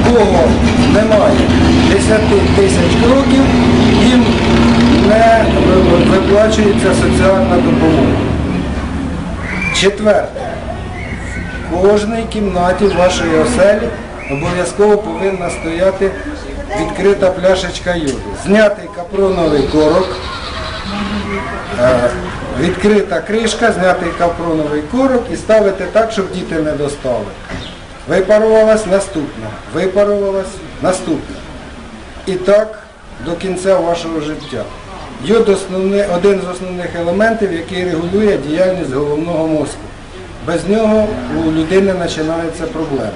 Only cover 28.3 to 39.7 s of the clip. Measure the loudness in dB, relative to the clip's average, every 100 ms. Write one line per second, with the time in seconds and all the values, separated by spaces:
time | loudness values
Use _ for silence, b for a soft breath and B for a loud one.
28.3 | 4 4 2 4 2 2 -2 -2 -6 -6
29.3 | -8 -12 -14 -10 -4 -2 0 0 0 -2
30.3 | -4 -6 -12 -16 -4 -2 -2 -4 -6 -6
31.3 | -14 -14 -16 -16 -18 -18 -18 -18 -14 -8
32.3 | -4 2 2 2 -8 -20 -20 -20 -12 -8
33.3 | -6 -6 -4 0 2 2 -2 -4 -6 -6
34.3 | -8 -8 -10 -10 -12 -16 -16 -14 -10 0
35.3 | 2 4 0 -2 -4 0 0 0 2 2
36.3 | 2 -2 -8 -8 -8 -8 -4 -2 0 0
37.3 | 0 -2 -4 -6 -6 -4 -4 -2 0 2
38.3 | 0 -2 0 0 0 -4 -4 -2 -2 -4
39.3 | -2 -2 -2 -4